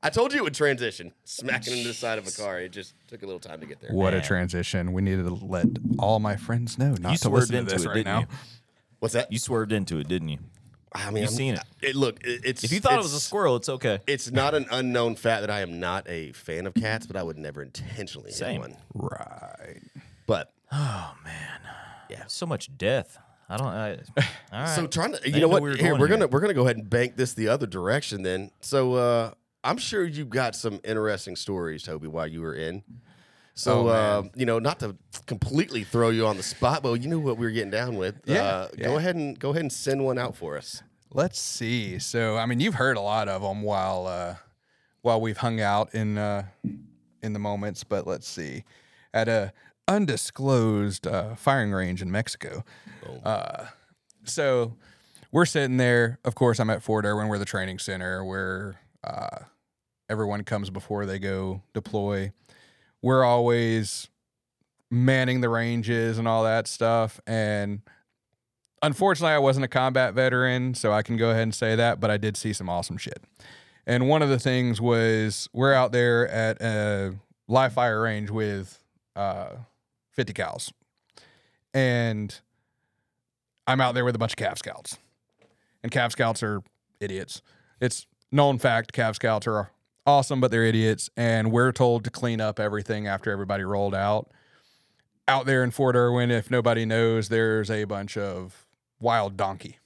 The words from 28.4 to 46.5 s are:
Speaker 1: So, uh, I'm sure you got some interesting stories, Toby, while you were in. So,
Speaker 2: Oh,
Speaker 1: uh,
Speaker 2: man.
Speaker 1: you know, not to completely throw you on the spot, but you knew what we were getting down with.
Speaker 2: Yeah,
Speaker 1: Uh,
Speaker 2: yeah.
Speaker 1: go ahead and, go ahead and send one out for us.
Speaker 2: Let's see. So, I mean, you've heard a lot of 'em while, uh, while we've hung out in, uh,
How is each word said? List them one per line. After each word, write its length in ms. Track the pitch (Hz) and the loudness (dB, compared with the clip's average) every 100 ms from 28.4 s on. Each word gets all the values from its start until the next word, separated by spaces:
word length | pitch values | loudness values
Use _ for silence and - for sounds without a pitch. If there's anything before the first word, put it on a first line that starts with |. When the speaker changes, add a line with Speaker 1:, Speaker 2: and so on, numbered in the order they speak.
| 101 _ | -4 _
Speaker 1:
So, 340 | - 139 127 | -2 2 2
uh, 360 | 123 120 120 113 - _ _ | 4 4 2 0 -8 _ _
I'm 120 | 123 247 | -2 -2
sure 260 | 240 214 | -2 -2
you 200 | 175 147 | -2 -4
got 320 | 139 117 123 - | -4 0 -2 -2
some 240 | 117 101 | -6 -6
interesting 520 | - 110 107 98 - 87 | -4 -2 0 -2 -6 -10
stories, 460 | - 95 85 78 | -6 -4 -4 -6
Toby, 240 | - 80 78 | -10 -10 -8
while 180 | 78 80 | -6 -6
you 140 | 82 | -6
were 140 | 82 | -8
in. 280 | 69 80 92 - - _ _ _ _ _ | -6 -6 -8 -14 -20 _ _ _ _ _
So, 320 | - - 107 113 | -8 0 2 4
Speaker 2:
Oh, 20 | |
Speaker 1:
uh, 340 | 113 107 104 | 4 4 2
Speaker 2:
man. 80 | 95 | -2
Speaker 1:
you 100 | - 123 | -2 0
know, 120 | 113 | 2
not 220 | 120 170 | 0 -2
to 160 | 110 95 _ - - | -6 -8 _ -18 -10
completely 580 | 110 - 139 185 123 | -4 0 0 0 -2
throw 240 | 101 117 117 | -2 2 4
you 180 | 113 110 | 4 2
on 100 | 98 | 0
the 40 | |
spot, 400 | 92 - - 151 | -4 0 0 2
but 120 | 135 | 0
you 140 | 120 131 | -2 -2
knew 120 | 165 | -2
what 160 | 143 113 | -2 -2
we 80 | 117 | -2
were 60 | |
getting 180 | 110 101 | -2 -2
down 260 | 104 123 107 | -2 -2 -2
with. 200 | 92 104 | -4 -4
Speaker 2:
Yeah, 180 | - 180 | -2 0
Speaker 1:
Uh, 260 | 202 190 92 - | 2 -2 -4 -6
Speaker 2:
yeah. 80 | - | -2
Speaker 1:
go 100 | 143 | 0
ahead 180 | 175 | 0
and, 240 | 170 147 - | -2 -4 -4
go 120 | 139 | -2
ahead 100 | 147 | -2
and 100 | 147 | -2
send 300 | - - 135 | -4 -2 0
one 140 | 135 123 | 0 0
out 160 | 123 | -4
for 220 | 107 82 73 | -6 -8 -10
us. 260 | - - - _ _ | -10 -16 -18 _ _
Speaker 2:
Let's 260 | 135 175 - | -2 0 -2
see. 600 | - - 113 120 101 90 | -8 -6 -2 -2 -2 -6
So, 400 | - 120 113 110 | -4 0 0 0
I 80 | 113 | 0
mean, 120 | 120 | 0
you've 140 | 185 165 | 0 2
heard 200 | 131 117 | 2 2
a 40 | |
lot 260 | 101 110 104 | 0 0 0
of 160 | 95 | -2
'em 160 | 98 101 | -4 -4
while, 440 | 104 101 95 92 92 | -2 0 0 -2 -4
uh, 300 | 90 87 87 _ _ _ _ _ _ | -6 -6 -10 _ _ _ _ _ _
while 180 | 120 113 | 0 2
we've 160 | 113 107 | 0 -2
hung 240 | 123 113 | -2 0
out 340 | 104 101 107 | 2 2 0
in, 220 | 113 107 104 | -2 -2 -2
uh, 260 | 104 101 98 | -2 -4 -6